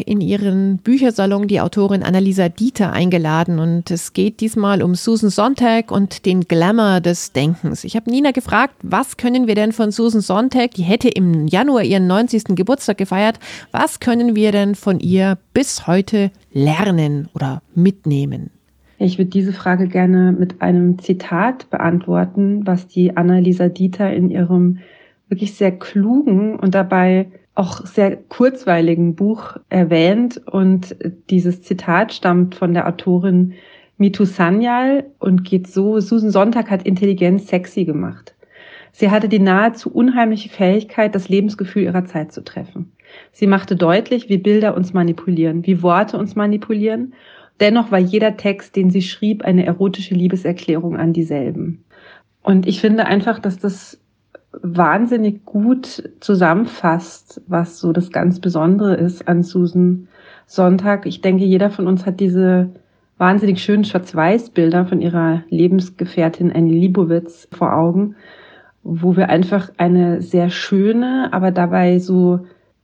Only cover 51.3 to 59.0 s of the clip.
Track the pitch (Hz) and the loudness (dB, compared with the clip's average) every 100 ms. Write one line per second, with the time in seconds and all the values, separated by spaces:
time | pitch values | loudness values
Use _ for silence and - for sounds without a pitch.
51.3 | 147 123 - 165 165 _ _ - - _ | -4 -4 -6 -8 -10 _ _ -20 -20 _
52.3 | _ - 190 185 185 220 220 202 202 214 | _ 0 2 2 0 0 2 2 0 0
53.3 | 220 202 185 202 185 - - _ _ _ | -4 -6 -4 -6 -8 -14 -20 _ _ _
54.3 | - _ - 180 170 160 190 240 240 208 | -20 _ -12 -6 0 2 2 0 0 0
55.3 | 208 - 202 220 254 - - - - - | -4 -6 -2 0 0 -2 -14 -16 -10 -2
56.3 | 190 170 180 226 - 175 170 170 - _ | 2 4 2 -2 -2 -2 -2 -4 -18 _
57.3 | - - 170 170 - 175 165 175 - 175 | -20 -6 -4 -4 -4 -2 -2 -2 0 0
58.3 | 180 185 165 165 202 202 180 | 0 -2 0 2 2 2 0